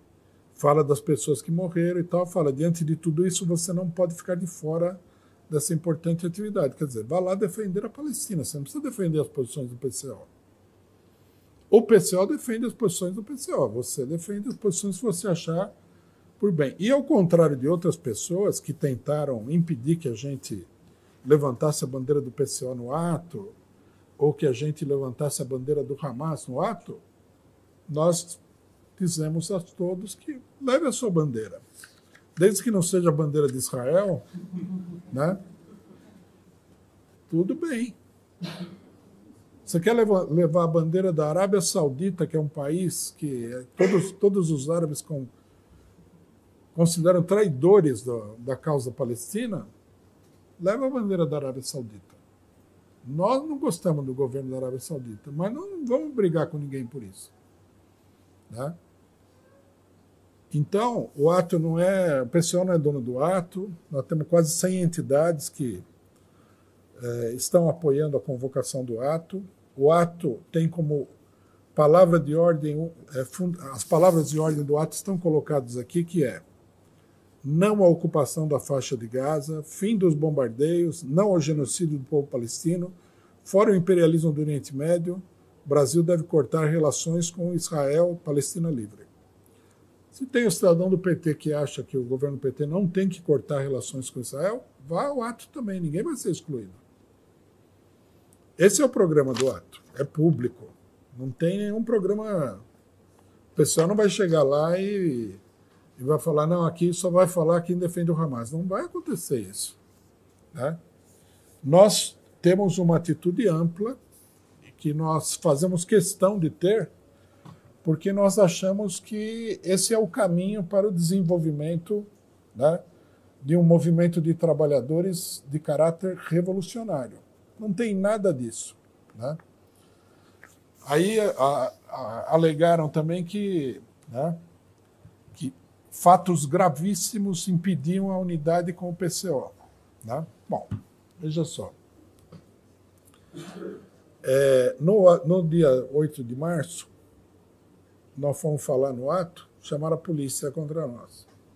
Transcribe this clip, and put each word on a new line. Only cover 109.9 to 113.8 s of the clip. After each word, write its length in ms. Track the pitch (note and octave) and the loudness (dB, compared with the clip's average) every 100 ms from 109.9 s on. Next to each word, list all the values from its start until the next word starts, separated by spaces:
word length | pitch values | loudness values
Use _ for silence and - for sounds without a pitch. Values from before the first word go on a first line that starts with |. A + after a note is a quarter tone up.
| _ _ _ _ _ _ | _ _ _ _ _ _
né? 240 | - C3+ E3 - _ _ _ _ _ _ _ | -8 -6 -6 -12 _ _ _ _ _ _ _
Nós 560 | C3+ E3 G#3 - - - _ _ | 4 8 8 6 -2 -10 _ _
temos 380 | E3+ F#3 G3 E3+ | 2 4 2 2
uma 180 | F3 E3+ | 2 2
atitude 500 | E3+ D3+ F3+ F3+ A3 | 0 -2 -2 0 0
ampla 520 | D#3+ E3+ E3+ | 2 0 -2